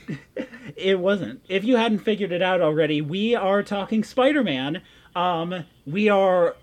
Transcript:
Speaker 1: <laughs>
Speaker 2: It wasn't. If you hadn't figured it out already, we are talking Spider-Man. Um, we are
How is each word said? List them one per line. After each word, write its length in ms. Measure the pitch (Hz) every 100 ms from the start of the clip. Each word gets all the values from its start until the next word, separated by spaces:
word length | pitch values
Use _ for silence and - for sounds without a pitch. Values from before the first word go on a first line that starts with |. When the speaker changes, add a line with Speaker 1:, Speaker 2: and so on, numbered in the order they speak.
| -
Speaker 1:
<laughs> 680 | 147 - - 262 240 233 143
Speaker 2:
It 220 | 190 190
wasn't. 440 | 185 202 113 131 -
If 160 | 190
you 120 | 214 247
hadn't 240 | 226 208
figured 320 | - 190 190
it 100 | 175
out 180 | 185 185
already, 400 | 160 156 151 156
we 340 | 151 190 220
are 280 | 233 190 202
talking 420 | 202 202 190 220
Spider-Man. 800 | 208 - 262 302 208 131 135 175 - - _ 180
Um, 480 | 180 165 175 185 - _ -
we 220 | 185 214
are 480 | 202 190 180 170 -